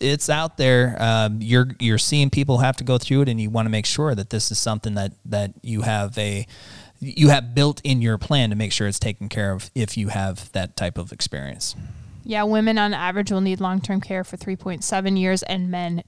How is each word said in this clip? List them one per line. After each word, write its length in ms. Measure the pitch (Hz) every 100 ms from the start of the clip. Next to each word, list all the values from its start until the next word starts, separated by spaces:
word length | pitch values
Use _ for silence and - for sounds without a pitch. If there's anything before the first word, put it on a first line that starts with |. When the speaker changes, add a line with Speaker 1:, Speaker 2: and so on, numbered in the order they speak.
Speaker 1:
it's 260 | 139 143 -
out 300 | 151 165 -
there. 400 | 131 127 123 -
Um, 400 | 113 113 107 110
you're, 360 | 110 123 127 -
you're 200 | 117 107
seeing 320 | - 147 139
people 260 | 139 143 123
have 200 | 127 135
to 60 |
go 140 | 127 123
through 240 | - 135
it, 80 | 139
and 100 | 113
you 120 | 107
wanna 180 | 113 110
make 160 | 107 104
sure 300 | - 151 110
that 160 | 98
this 200 | 110 -
is 60 | 104
something 380 | 113 107 113 101
that, 180 | 98 - -
that 280 | 104 101 -
you 200 | 117 110
have 360 | 113 107 101 110
a, 300 | 104 101 104 - - - - _ 135
you 220 | - 143
have 260 | 139 120
built 280 | 120 147 143
in 180 | 139 127
your 160 | 117 110
plan 320 | - 147 113
to 60 | 104
make 160 | 107
sure 160 | - 104
it's 100 | 95
taken 300 | 110 101 101
care 240 | 110 101
of 180 | 95 - 127
if 220 | 107 117
you 100 | 104
have 420 | 104 98 90 -
that 240 | 95 90 -
type 200 | 90 -
of 140 | 85
experience. 640 | - - 71 69 - - - - - - -
Speaker 2:
Yeah, 200 | - 214
women 340 | 208 214 220 220
on 160 | 208
average 360 | 175 180 190 202
will 120 | 190
need 180 | 190 185
long-term 400 | 185 190 - 196
care 240 | - 185
for 140 | 185 180
three 180 | - 190
point 300 | 190 175 -
seven 320 | 196 190 190
years 260 | 185 190
and 260 | - 185 180
men 340 | 180 175 170